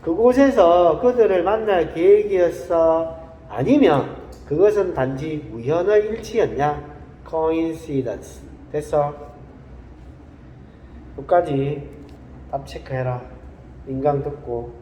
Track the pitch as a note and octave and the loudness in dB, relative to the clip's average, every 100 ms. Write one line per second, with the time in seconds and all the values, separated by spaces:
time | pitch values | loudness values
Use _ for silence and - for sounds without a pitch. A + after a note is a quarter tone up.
0 | - E3 A#3 B3 C#4 A3+ E3+ F3 F3 D#3 | -4 2 4 6 4 6 6 8 4 4
1 | B3 B3 G#3 F#3 F3 A3 G#3+ F#3 D#3 E3 | 2 4 4 4 2 0 0 0 0 0
2 | F3+ G#3 G#3 F#3+ E3+ E3 - E3+ E3 D#3+ | 2 4 2 0 0 -2 -4 0 2 0
3 | E3 - - - - - D#3 D4 A3 C#3+ | -2 -10 -18 -20 -14 -6 2 4 4 4
4 | - - - - - D3 G#3 G#3 F#3+ D#3+ | -2 -10 -16 -20 -8 2 4 4 -2 -2
5 | C3 C3+ D#3 D3+ B2+ A2+ A#2+ E3 F#3 G#3 | -4 -4 -8 -8 -10 -10 -4 -2 2 2
6 | G#3+ A3 - A#3 E3 - D3 D3 - - | 0 -6 -6 -2 -2 0 -2 -4 -10 -18
7 | - - - D#3+ D#3+ E3 E3 D#3+ - C#3 | -20 -20 -8 -4 -2 -2 -4 -6 -6 -4
8 | A#2 G2 - - - - - D3+ D3+ D3+ | -4 -8 -14 -20 -20 -20 -10 -8 -2 -2
9 | D3 - - - - - - - - - | -2 -6 -18 -20 -20 -20 -20 -20 -20 -20
10 | - - - - - - - - - - | -20 -20 -20 -20 -20 -20 -20 -20 -20 -20
11 | - - C3+ F3 E3 C3+ C#3 D3 - - | -18 -16 0 0 2 -2 -2 -6 -10 -18
12 | - - - - - C#3 C#3 - - C3 | -20 -20 -20 -20 -12 -12 -12 -16 -10 -6
13 | B2+ B2 - - - - - - - C3 | -6 -6 -12 -20 -20 -20 -20 -20 -12 -4
14 | C#3+ C#3+ C#3+ C#3 - A#2 A#2+ - | -2 -2 -4 -10 -8 -8 -8 -16